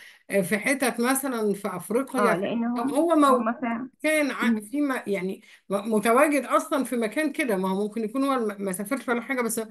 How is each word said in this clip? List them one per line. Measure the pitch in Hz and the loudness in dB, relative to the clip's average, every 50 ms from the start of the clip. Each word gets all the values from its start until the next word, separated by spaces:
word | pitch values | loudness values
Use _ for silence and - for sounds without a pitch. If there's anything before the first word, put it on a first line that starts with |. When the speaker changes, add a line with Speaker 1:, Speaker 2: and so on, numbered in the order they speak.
| - - - - _ - | -20 -20 -20 -20 _ -2
Speaker 1:
آه، | 196 202 | 0 0
في | 185 - 214 202 | 2 2 0 0
حتت | 208 262 277 277 277 240 226 233 | 2 0 0 2 2 0 0 2
مثلا | 233 247 269 269 285 269 247 226 214 208 190 | 2 2 2 0 0 -2 -2 0 0 0 0
في | 202 - 202 180 | -2 -4 -6 -6
افريقيا، | 175 170 - 202 247 269 - - 262 | -6 -4 -2 -2 -2 -2 -2 0 2
Speaker 2:
آه، | 208 226 208 | 2 2 2
Speaker 1:
في، | 175 | 2
Speaker 2:
لأن | 202 - 214 233 233 233 240 247 | 0 -2 -2 -2 -2 -2 -2 -2
Speaker 1:
طب | 240 | -2
Speaker 2:
هم، | 269 - | 0 0
Speaker 1:
هو | 285 330 349 | 2 2 4
Speaker 2:
هم | 330 302 | 4 6
Speaker 1:
موجود | 285 277 254 247 220 220 233 - | 6 6 6 4 2 0 -4 -4
Speaker 2:
فعلا. | 254 226 233 226 - - - _ - | -4 -4 -4 -6 -8 -10 -8 _ -2
Speaker 1:
كان | 302 311 302 294 262 | 0 2 2 0 0
ع-، | 220 196 233 240 | -2 0 0 2
Speaker 2:
مم. | 226 214 | 2 0
Speaker 1:
في | 208 - 269 294 | -2 -4 -4 -2
ما-، | 294 277 254 226 - 208 | 0 0 -2 -2 -4 -4
يعني | 196 185 180 190 190 - - - - - _ - | -2 -2 -2 -4 -6 -8 -12 -20 -20 -18 _ -4
م-، | 190 202 202 233 220 | -4 -4 0 0 0
متواجد | 208 208 233 233 262 302 320 294 277 240 | 2 4 4 6 6 6 4 4 2 0
اصلا | 226 277 311 311 - 320 277 247 | 0 0 0 0 0 0 -2 0
في | - 262 233 | 0 -2 -2
مكان | 226 214 - 302 311 294 | -2 -2 -2 -2 -2 -2
كده، | 294 - 311 247 202 185 | 0 -2 -2 0 0 0
ما | 185 190 | 0 0
هو | 190 196 208 | 0 -2 -2
ممكن | 208 208 226 220 | -4 -4 -4 -6
يكون | 208 220 269 269 | -4 -2 -2 0
هو | 277 262 | 0 0
الم-، | 254 226 208 202 202 202 | 0 -2 -4 -4 -4 -4
ما | 190 | -4
سافرش | 180 196 202 202 269 254 - - | -4 -4 -6 -4 -6 -4 -2 -2
ولا | 240 240 | -4 -4
حاجة، | 233 - 269 254 | -4 -4 -4 -2
بس | 240 220 226 226 220 214 | -2 -2 -2 -4 -6 -8